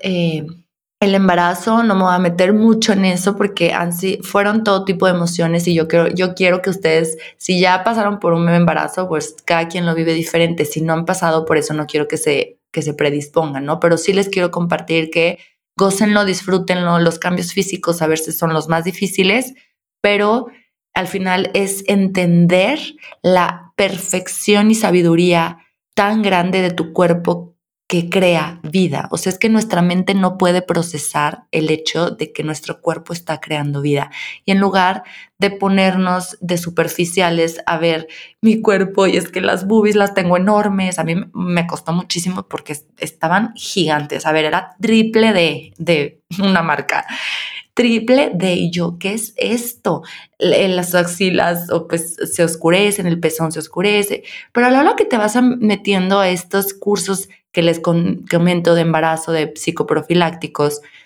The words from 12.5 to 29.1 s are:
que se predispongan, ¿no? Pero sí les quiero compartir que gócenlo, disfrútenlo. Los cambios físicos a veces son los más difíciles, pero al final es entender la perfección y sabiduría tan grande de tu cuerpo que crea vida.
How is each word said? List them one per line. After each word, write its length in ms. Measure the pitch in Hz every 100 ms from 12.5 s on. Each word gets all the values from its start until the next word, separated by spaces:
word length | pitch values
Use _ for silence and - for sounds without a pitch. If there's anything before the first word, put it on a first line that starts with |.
| - _
que 120 | 160
se 100 | 151
predispongan, 720 | 143 147 147 147 165 156 135
¿no? 160 | 143 170
Pero 160 | 170 165
sí 160 | 180
les 160 | 190 196
quiero 220 | 190 175
compartir 600 | 175 170 185 175 165 160
que 280 | 165 170 - - _ _
gócenlo, 520 | - 196 196 214 208 202
disfrútenlo. 720 | 175 - 185 180 180 175 170
Los 200 | 165 165
cambios 360 | 180 180 175
físicos 480 | 202 190 190 170 170
a 40 | 160
veces 300 | 160 160 -
son 160 | 165
los 160 | 160 156
más 160 | 165
difíciles, 720 | 170 175 196 - 190 226 262 - _ _ _ _
pero 460 | 208 202 208 233 240 - _ _ _
al 160 | 175 175
final 420 | 190 185 185 185
es 280 | 190 190 196 -
entender 920 | 202 190 190 175 170 170 180 202 302 - - - -
la 500 | 180 185 170 - -
perfección 960 | - 196 180 - 185 - - - 208 214
y 40 |
sabiduría 840 | 220 190 180 170 170 175 170 170 175 _ _ _
tan 260 | - 202 220
grande 400 | 202 180 185 185
de 120 | 180
tu 200 | 175 170
cuerpo 560 | - 170 170 170 170 - _ _ _ -
que 220 | 175 170
crea 520 | 190 185 165 156 170
vida. 460 | 151 185 185 139 -